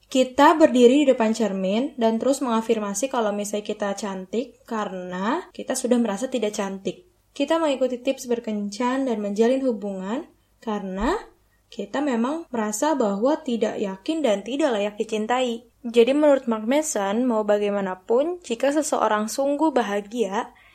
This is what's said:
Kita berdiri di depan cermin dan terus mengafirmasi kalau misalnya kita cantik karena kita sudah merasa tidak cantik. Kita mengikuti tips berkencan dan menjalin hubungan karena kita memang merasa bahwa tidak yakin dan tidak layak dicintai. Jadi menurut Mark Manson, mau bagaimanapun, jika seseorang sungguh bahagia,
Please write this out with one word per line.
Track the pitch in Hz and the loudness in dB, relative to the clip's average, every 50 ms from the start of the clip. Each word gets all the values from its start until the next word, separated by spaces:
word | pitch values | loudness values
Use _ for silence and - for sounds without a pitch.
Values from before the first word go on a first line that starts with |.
| _ _ | _ _
Kita | - 262 254 254 - - 285 311 349 311 | 2 2 2 2 4 6 8 8 8 8
berdiri | 320 294 233 254 247 233 254 294 302 | 6 6 8 8 8 8 8 8 6
di | 269 254 | 4 4
depan | 247 226 220 | 4 4 0
cermin | 220 - 226 202 196 190 190 185 196 226 262 302 - | 2 0 0 -2 0 -2 -2 0 0 0 -2 -4 -4
dan | 254 226 226 220 226 | 0 0 0 2 2
terus | 233 247 277 277 285 | 0 0 0 0 0
mengafirmasi | 247 226 220 226 - 233 220 208 202 196 - - | 0 0 -2 0 0 -2 -2 -2 -4 -4 -4 -4
kalau | 269 - 240 226 208 | -2 -2 -2 -2 0
misalnya | 202 208 208 202 - 208 208 | -2 -4 -6 -4 -6 -6 -6
kita | - 208 - 214 202 196 | -6 -6 -4 -4 -4 -4
cantik | 196 - 202 196 190 185 - - 220 269 262 - _ _ | -4 -6 -8 -8 -8 -10 -6 -4 -4 -4 -6 -12 _ _
karena | - 233 220 208 190 185 185 180 180 180 180 190 214 277 349 - - _ | -8 -6 -6 -6 -6 -6 -10 -10 -8 -6 -4 -2 -2 -2 -2 -6 -10 _
kita | - - - 254 - | -16 -6 -6 -6 -4
sudah | - 233 240 240 240 | 2 2 2 2 2
merasa | 214 196 196 240 | 0 -2 -4 -4
tidak | 262 - 247 214 208 | -4 -2 -2 -2 -2
cantik. | 208 - 202 196 190 190 190 190 180 - - _ _ _ _ _ | -2 -4 -6 -6 -6 -6 -8 -8 -8 -8 -18 _ _ _ _ _
Kita | _ - 285 285 320 330 320 | _ -4 -2 0 0 0 2
mengikuti | 302 277 262 262 247 247 240 247 | 0 0 0 -2 -2 -2 -4 -2
tips | 269 262 - - | -4 -4 -4 -4
berkencan | 247 240 233 233 226 214 208 202 202 202 - 247 247 254 269 269 | -4 -4 -4 -4 -6 -6 -6 -6 -6 -6 -4 -2 -2 0 -2 -2
dan | 262 226 214 208 | -2 -2 -4 -4
menjalin | 202 202 202 226 233 262 269 269 | -6 0 2 2 2 2 2 0
hubungan | 262 233 202 196 202 196 190 185 196 220 277 349 - _ _ _ _ _ _ | -2 -2 -2 -6 -8 -8 -8 -6 -6 -6 -6 -8 -10 _ _ _ _ _ _
karena | - 233 214 202 190 190 185 190 208 277 359 466 - - _ _ _ _ _ _ _ _ | -8 -6 -6 -6 -6 -6 -6 -2 -2 -2 -2 -2 -6 -12 _ _ _ _ _ _ _ _
kita | - - 202 - - 262 294 | -12 -12 -12 -6 -4 -4 -2
memang | 294 247 220 233 254 302 330 330 - | -2 0 0 0 -2 -2 -6 -8 -8
merasa | - 226 214 214 208 - 294 302 320 269 | -4 -4 -4 -4 -2 -2 0 0 2 2
bahwa | 240 202 196 196 220 269 311 302 | 0 0 0 0 0 0 0 0
tidak | - - 240 214 220 214 - - | -2 -4 -2 -2 -2 -2 -2 -4
yakin | 214 190 190 190 _ - 320 330 294 | -6 -6 -6 -8 _ -6 -4 0 0
dan | 240 202 202 196 | 0 0 0 -2
tidak | 233 247 285 320 285 233 | -6 -2 0 0 0 0
layak | 202 202 208 208 - | 0 -2 -4 -4 -6
dicintai. | 220 - 220 214 214 220 247 254 254 247 233 233 - _ _ _ | -6 -4 -4 -4 -2 -2 -2 0 0 -2 -4 -6 -10 _ _ _
Jadi | - 240 220 240 226 240 277 | -12 0 4 4 4 6 4
menurut | 294 302 294 277 262 262 233 | 4 6 4 4 4 2 -2
Mark | 226 220 214 220 | -4 -2 0 0
Manson, | 269 302 311 311 - 220 196 196 202 226 254 | 0 0 0 0 -2 -2 -2 0 0 0 0
mau | 254 226 214 214 | 2 0 0 2
bagaimanapun, | 208 208 208 208 202 202 202 196 185 185 185 _ - 233 247 285 330 359 349 - | 2 2 2 2 0 -2 -2 -2 -4 -6 -8 _ 0 2 2 2 0 -4 -8 -6
jika | - 233 226 - 277 285 | -8 -4 0 0 0 2
seseorang | 311 285 - - - - 220 214 214 214 220 - | 0 0 0 0 0 2 2 2 0 -2 -4 -4
sungguh | - 277 277 285 285 311 320 262 | -2 0 0 0 2 0 2 2
bahagia, | 247 233 202 202 208 202 202 220 247 220 185 190 220 254 - - - _ _ | 2 0 0 -2 -4 -6 -6 -4 -4 -2 -2 -2 -4 -6 -6 -12 -20 _ _